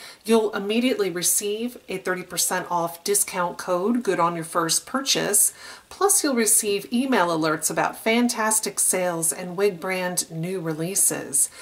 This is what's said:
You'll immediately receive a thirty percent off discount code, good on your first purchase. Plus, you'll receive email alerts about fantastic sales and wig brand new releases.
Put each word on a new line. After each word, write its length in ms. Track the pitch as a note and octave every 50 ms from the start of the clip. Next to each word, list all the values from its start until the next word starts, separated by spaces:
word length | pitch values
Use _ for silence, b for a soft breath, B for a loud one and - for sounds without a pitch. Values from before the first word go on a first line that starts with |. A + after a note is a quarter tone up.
| B B B B -
You'll 280 | G#3+ A3+ A3+ G#3+ G3+ -
immediately 540 | G#3+ G3 G3+ A3 A#3 A#3+ C4 A#3+ G#3 G3+ F#3
receive 680 | E3+ F3+ E3+ - - - G#3 G3+ G#3 A3 A#3 B3 - - -
a 120 | - F#3+ F#3+
thirty 240 | - F#3+ F#3 F3+
percent 440 | F3 - F3 E3+ - - F#3+ F3+ F3 -
off 340 | F3+ E3+ E3+ E3 - - -
discount 540 | G3+ G3+ G3 - - - F#3 F3 F3 - -
code, 440 | - - F3+ F3 F#3 A3 A#3+ B3
good 160 | A#3 G3 F3 E3
on 160 | E3+ E3+ E3+
your 100 | E3+ D#3+
first 420 | - - F3+ E3 D#3+ D#3+ - -
purchase. 640 | - - C4 C#4 C4+ - - D#3+ F3 G3+ - - - B B B B B B B -
Plus, 340 | - - F#4 G4+ - - -
you'll 100 | D4 C4
receive 560 | A#3 A3+ G#3 - - A3+ G#3 G3+ G3 - -
email 360 | A#3 A#3 C#4 C4 B3+ G3+ F3 F3
alerts 420 | E3 D#3+ D#3 D#3 D#3 D#3 - -
about 320 | E3+ E3 D3+ - - -
fantastic 800 | - A3+ A3+ A#3+ A#3+ A#3+ A#3 A3+ G#3+ A3 A3 - - G3+ - -
sales 520 | - - - F#3 F3+ F3+ E3+ E3 D#3+ -
and 240 | - - F3+ F3+ F3
wig 220 | F3+ G3+ G#3 F#3 D#3
brand 500 | D3 F3 - F#3 F#3 F3+ F3+ F3 - -
new 300 | E3+ D#3+ D#3+ F3+ F#3+ F#3
releases. 880 | D#3+ E3 D#3 D3+ E3 F3+ G3 G3+ - - D#3 C#3+ - - C3 - - B B B